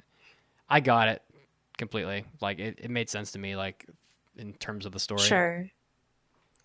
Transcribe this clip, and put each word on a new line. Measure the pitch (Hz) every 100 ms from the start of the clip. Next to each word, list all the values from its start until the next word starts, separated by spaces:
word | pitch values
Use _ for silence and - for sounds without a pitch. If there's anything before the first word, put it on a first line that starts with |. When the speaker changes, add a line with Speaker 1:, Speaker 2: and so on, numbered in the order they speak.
| _ _ - _ _ _ -
Speaker 1:
I | 147
got | 131 117 110
it | - _ - _ _ _ -
completely. | 110 110 92 101 - -
Like, | 101 90
it, | 107 -
it | 117
made | 120 113
sense | 104 101
to | 101
me, | 98 98
like, | 95 - - - _ _ _ -
in | 107
terms | 98 - 104 101
of |
the | 95
story. | - 104
Speaker 2:
Sure. | 101 190 170 175 185 _ _ _ _ _ _ _ _ -